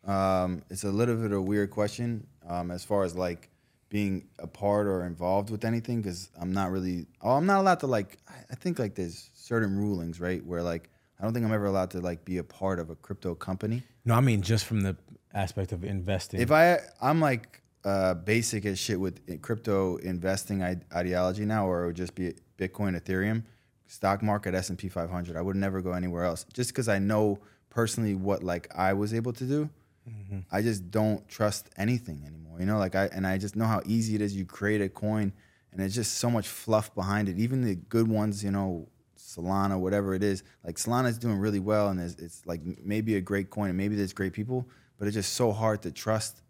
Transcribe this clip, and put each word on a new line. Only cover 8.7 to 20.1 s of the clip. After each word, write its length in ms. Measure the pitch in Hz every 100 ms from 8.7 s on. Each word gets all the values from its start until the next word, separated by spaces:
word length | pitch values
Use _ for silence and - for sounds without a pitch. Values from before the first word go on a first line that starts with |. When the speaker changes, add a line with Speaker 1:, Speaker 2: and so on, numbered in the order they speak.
| 160
Speaker 1:
like, 160 | 107
there's 360 | 98 87 - -
certain 440 | _ - 117 107 98
rulings, 420 | 104 95 85 85
right, 240 | 90 92
where, 180 | 85 87
like, 280 | 87 85 - _ _ _
I 60 |
don't 80 | 104
think 140 | 117 113
I'm 60 |
ever 120 | 107 101
allowed 240 | 95 90
to, 80 | 92
like, 240 | 87 85 -
be 100 | 90
a 80 |
part 340 | - - 95 90
of 120 | 82
a 60 | 80
crypto 380 | - 98 92
company. 480 | 82 - 95 107 117 - _
Speaker 2:
No, 100 | 117
I 60 | 117
mean 220 | 135 107
just 240 | 90 113 -
from 160 | 110
the 140 | 98 90 - - _
aspect 400 | 101 92 - 95
of 120 | 90
investing. 560 | 90 98 90 95 - -
Speaker 1:
If 120 | 120
I, 280 | 151 170 175 - -
I'm, 200 | 127 160
like, 420 | 156 123 110 - _ _
uh, 300 | 98 98 92
basic 500 | 87 92 113 117 110 101
as 120 | 95
shit 200 | - 95
with 200 | 95 87 -
i-, 60 | 80
crypto 600 | - 107 110 98 95 87
investing 640 | 92